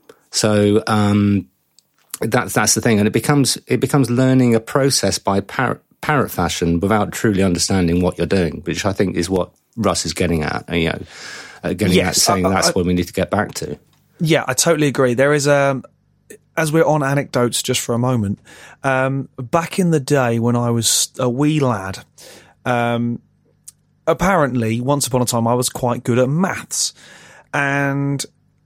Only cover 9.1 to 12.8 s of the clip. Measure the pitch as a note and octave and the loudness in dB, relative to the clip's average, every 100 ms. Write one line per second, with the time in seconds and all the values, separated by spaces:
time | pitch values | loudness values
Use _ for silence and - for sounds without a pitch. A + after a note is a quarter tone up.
9.1 | F2+ E2+ F#2+ F2 _ _ - G2+ E2+ E2 | -2 -2 -2 -4 _ _ -4 -2 -2 -4
10.1 | - F2+ E2 D2+ - - F2 E2 - - | -2 -2 -2 -2 -6 -6 -2 -2 -4 -10
11.1 | - - - - - E2+ F2 G2+ F2+ - | -18 -18 -18 -18 -10 -6 -2 2 2 2
12.1 | - - F#2+ F2+ F#2+ E2+ B2+ | 0 0 0 0 0 0 0